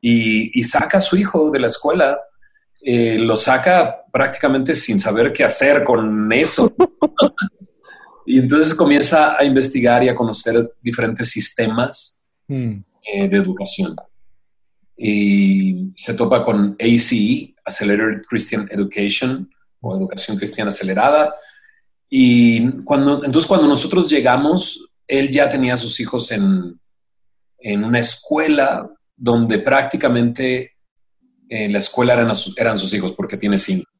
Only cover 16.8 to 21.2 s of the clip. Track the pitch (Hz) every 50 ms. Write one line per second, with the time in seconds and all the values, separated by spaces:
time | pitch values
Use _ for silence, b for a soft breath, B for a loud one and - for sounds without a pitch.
16.8 | 110 117 120 117 - - 127 110 104 110 123 - - - _ _ _ - - -
17.8 | 104 101 101 104 113 110 107 101 - _ - 113 - - - 110 104 101 104 101
18.8 | 101 98 - 107 101 101 101 - 135 127 131 135 190 - _ _ _ _ _ _
19.8 | - - 92 95 95 92 - - - - 107 98 104 104 - - 107 101 95 -
20.8 | 98 95 95 98 113 139 147 151